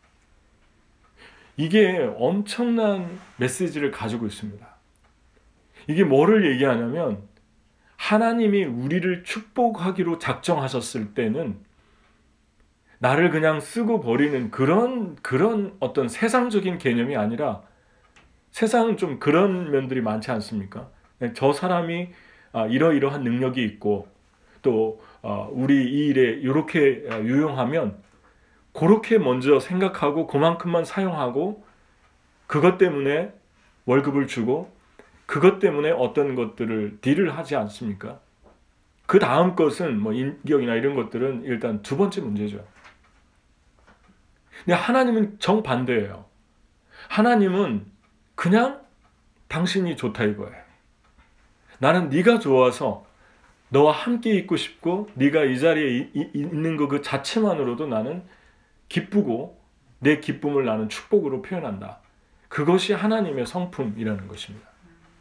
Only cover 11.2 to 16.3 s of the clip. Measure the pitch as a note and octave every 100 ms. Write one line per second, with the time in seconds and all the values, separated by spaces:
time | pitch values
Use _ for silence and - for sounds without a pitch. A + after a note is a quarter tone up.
11.2 | A2+ C3 C#3+ F#2+ - _ _ _ _ _
12.2 | _ _ _ _ _ _ _ - B2 C#3+
13.2 | F3 D#3 D#3 D#3 - A3+ A3+ A3+ A#2+ B2
14.2 | D3 C3+ A2+ - C#3 F#3 B3 B3+ F#3 C#3
15.2 | - C3 G#3 A3 G3+ - B2+ C#3 C3 -
16.2 | A3+